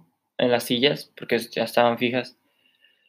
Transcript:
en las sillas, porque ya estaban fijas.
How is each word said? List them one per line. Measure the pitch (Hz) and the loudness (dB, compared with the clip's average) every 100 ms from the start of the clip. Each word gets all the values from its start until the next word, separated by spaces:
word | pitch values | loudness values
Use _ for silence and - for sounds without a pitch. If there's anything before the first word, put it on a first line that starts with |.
| _ _ _ - | _ _ _ -2
en | - | 0
las | 120 - | 0 0
sillas, | 123 139 - - - | 0 0 0 -8 -14
porque | - 117 | -2 -2
ya | - - | -2 -4
estaban | 113 - 120 117 | -2 2 2 2
fijas. | 123 127 123 - _ _ _ _ _ _ | -2 -2 -6 -12 _ _ _ _ _ _